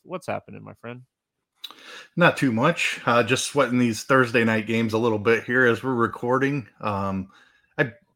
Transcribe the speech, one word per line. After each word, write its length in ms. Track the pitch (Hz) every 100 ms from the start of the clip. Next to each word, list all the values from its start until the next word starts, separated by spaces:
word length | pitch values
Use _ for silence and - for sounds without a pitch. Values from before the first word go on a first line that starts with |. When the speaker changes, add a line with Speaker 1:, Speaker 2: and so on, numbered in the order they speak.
Speaker 1:
what's 260 | - 175 -
happening, 340 | 104 - 104
my 120 | 104
friend? 300 | 101 117 123 127 _ _ _ _ _ - - - - - 170
Speaker 2:
Not 180 | 170 -
too 160 | 135
much. 480 | 113 151 165 - - 127
Uh, 180 | 117
just 240 | 110 127 -
sweating 320 | 143 123 123
these 240 | 120 107
Thursday 400 | - 135 117 120
night 240 | 113 110 107
games 240 | 113 113
a 60 | 110
little 220 | 117 107
bit 260 | 107 110 -
here 200 | 123 123
as 160 | 113
we're 120 | 131
recording. 760 | 120 113 - 123 127 139 143 104 -
Um, 480 | 107 98 98 95 95 _ _ _ _ -
I 160 | 113 - _